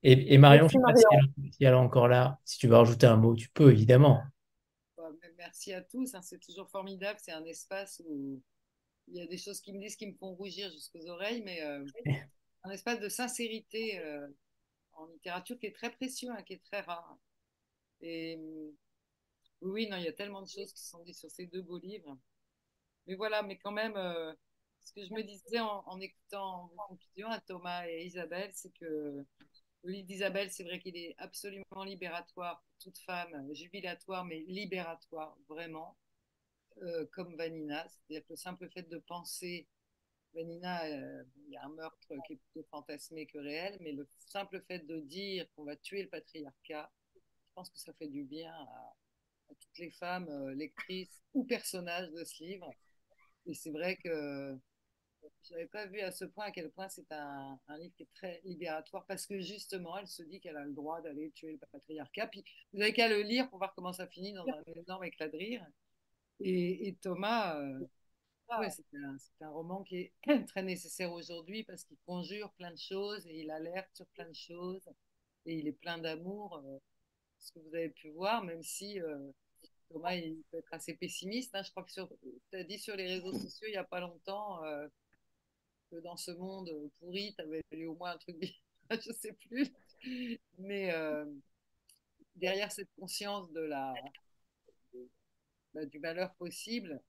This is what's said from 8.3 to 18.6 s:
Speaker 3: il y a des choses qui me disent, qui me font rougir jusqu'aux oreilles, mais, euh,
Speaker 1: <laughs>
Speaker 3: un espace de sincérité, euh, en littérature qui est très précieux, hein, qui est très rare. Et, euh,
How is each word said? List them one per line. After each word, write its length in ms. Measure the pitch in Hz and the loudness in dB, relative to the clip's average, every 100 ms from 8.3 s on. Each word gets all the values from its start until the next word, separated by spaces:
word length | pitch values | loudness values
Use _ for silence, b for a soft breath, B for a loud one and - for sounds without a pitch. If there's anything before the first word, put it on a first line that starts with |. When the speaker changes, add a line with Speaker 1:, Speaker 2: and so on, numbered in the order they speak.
| 135 - _ _ _ _ _ - | -10 -16 _ _ _ _ _ -16
Speaker 3:
il 100 | 175 | -14
y 40 | |
a 60 | 170 | -12
des 100 | 180 | -12
choses 240 | 202 196 | -12 -14
qui 120 | - | -12
me 60 | 196 | -14
disent, 160 | 208 - | -12 -12
qui 120 | 208 | -14
me 80 | 185 | -12
font 180 | 190 180 | -14 -12
rougir 340 | 196 170 196 | -12 -10 -12
jusqu'aux 360 | 151 - 170 165 | -12 -20 -16 -14
oreilles, 320 | 175 202 233 | -8 -6 -6
mais, 200 | 202 175 | -8 -8
euh, 220 | 151 143 139 - - | -8 -8 -12 -6 -2
Speaker 1:
<laughs> 280 | 139 - _ _ _ | -2 -4 _ _ _
Speaker 3:
un 80 | 185 | -14
espace 280 | 196 - 233 | -8 -4 -4
de 100 | 208 | -4
sincérité, 920 | 190 247 - 233 220 - 220 226 190 | -4 -6 -4 -6 -6 -8 -6 -4 -6
euh, 280 | 160 147 143 143 _ _ _ _ _ | -8 -10 -12 -18 _ _ _ _ _
en 120 | 160 160 | -20 -20
littérature 520 | 165 185 180 180 247 | -16 -10 -10 -10 -10
qui 80 | 208 | -12
est 80 | - | -10
très 160 | 233 | -12
précieux, 400 | - 262 262 247 | -8 -10 -10 -10
hein, 120 | 226 | -12
qui 100 | 190 | -12
est 100 | 185 | -18
très 180 | - 202 | -10 -10
rare. 360 | 180 170 165 147 _ _ _ _ _ _ _ _ | -8 -12 -12 -20 _ _ _ _ _ _ _ _
Et, 360 | 165 165 165 165 | -12 -10 -10 -10
euh, 340 | 156 156 | -12 -14